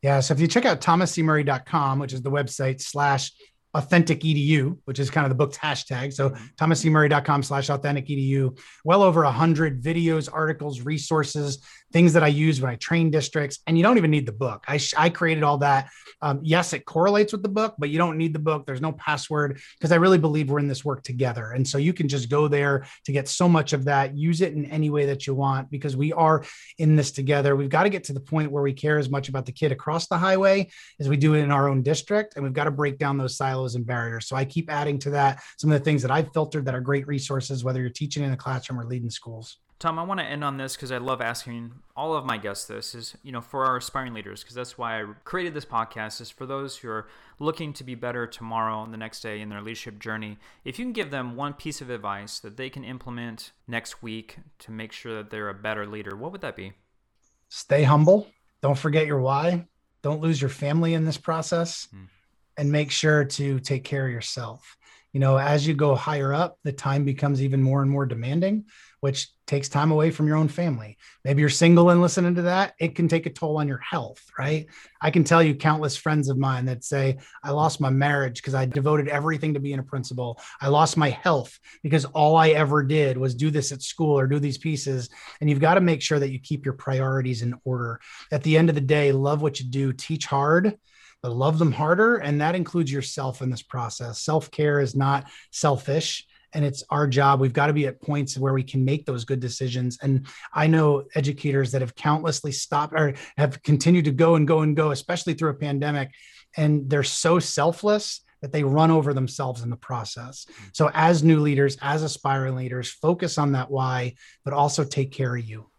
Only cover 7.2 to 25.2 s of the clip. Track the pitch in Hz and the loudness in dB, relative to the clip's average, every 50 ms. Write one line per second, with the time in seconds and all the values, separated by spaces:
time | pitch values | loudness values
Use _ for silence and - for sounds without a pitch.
7.2 | 139 151 147 143 135 - 139 139 135 139 143 135 139 143 143 143 135 143 147 139 | 4 2 0 0 0 -2 -2 -4 -2 -2 -4 -2 -2 -2 -2 -2 -4 -4 -4 -2
8.2 | 135 135 135 139 135 131 131 - - - - _ _ 156 175 202 202 185 165 170 | 0 0 0 2 0 0 -2 -6 -20 -20 -20 _ _ 4 6 6 6 6 6 6
9.2 | 156 139 131 113 165 165 160 143 165 156 139 127 120 151 165 170 170 165 160 156 | 4 2 2 2 4 4 4 4 2 0 -2 -4 -4 -2 -2 0 2 2 2 0
10.2 | 147 - - 160 156 156 160 156 147 147 139 120 120 139 156 151 - - 165 156 | -2 -4 -4 -4 -2 -2 -4 -4 -6 -10 -8 -8 -6 -6 -6 -6 -2 0 0 0
11.2 | 147 147 - 151 147 143 135 135 _ - - - _ _ - 170 175 175 151 170 | 0 -2 -4 -4 -4 -4 -6 -8 _ -20 -20 -20 _ _ 4 6 6 8 8 6
12.2 | 160 151 147 147 156 160 156 127 131 131 120 107 - - 165 170 165 160 151 156 | 6 6 4 4 2 2 2 2 0 -4 -4 -6 -4 -2 0 2 2 2 2 0
13.2 | 143 - - 156 147 139 143 - _ - 165 165 170 214 247 233 170 156 151 147 | -2 0 -4 -4 -4 -4 -8 -10 _ 2 2 4 6 6 6 6 4 4 2 2
14.2 | 131 117 104 107 135 123 107 - - - 143 147 139 - - 147 156 170 170 - | 0 -2 -6 -4 -4 -4 -4 -8 -6 -4 -4 -2 -2 -2 0 2 2 2 2 2
15.2 | 175 165 160 156 151 147 147 139 143 143 139 135 131 - - - - - - _ | 0 0 0 2 2 0 2 2 2 2 2 2 0 -4 -14 -20 -20 -20 -16 _
16.2 | - 147 139 139 156 156 156 156 170 165 - 135 - - - 160 170 196 202 208 | -4 -4 -4 -2 0 2 2 2 2 0 -4 -8 -8 -4 0 2 4 4 4 4
17.2 | 208 208 214 202 185 208 196 214 220 220 214 - 147 147 147 160 175 170 156 156 | 2 2 0 -4 -4 -4 -2 -2 -2 -2 -4 -4 -4 -2 0 2 0 2 2 0
18.2 | 160 165 156 156 151 160 156 147 139 - 135 127 147 160 156 156 - - 151 143 | -2 -2 -2 -2 -2 -2 -2 -2 -4 -8 -8 -4 -4 -6 -6 -6 -4 -4 -4 -4
19.2 | - - 156 151 147 143 139 139 - - - _ - 156 170 165 170 190 190 175 | -4 -4 -2 -2 0 -2 -4 -8 -12 -20 -14 _ 2 4 6 6 8 8 6 6
20.2 | 156 160 147 156 151 135 139 147 143 143 135 135 - 147 135 - _ - 123 123 | 6 2 2 0 0 0 0 0 0 -2 -4 -4 -4 -6 -6 -6 _ -8 -4 -2
21.2 | 135 123 113 117 110 110 120 131 135 135 - 139 143 170 180 - 170 139 135 139 | -2 -2 -2 -6 -8 -8 -2 -2 -2 0 0 0 0 0 0 0 -2 -2 -2 -2
22.2 | 123 117 143 147 151 151 143 143 143 143 139 135 135 - - - _ - 139 139 | -2 0 0 2 2 2 2 2 2 2 0 0 -4 -8 -20 -14 _ -4 -4 -4
23.2 | 135 135 - - 180 175 170 160 151 - - 143 131 143 143 135 135 135 139 143 | -2 -4 -2 2 4 4 4 4 4 0 -2 -2 0 0 2 2 0 0 -2 -4
24.2 | 151 165 170 160 190 170 147 151 147 139 151 156 156 151 147 147 143 139 139 135 | -2 -2 0 0 0 -2 -2 -6 -6 -4 -4 -2 -2 0 0 0 0 0 -2 -4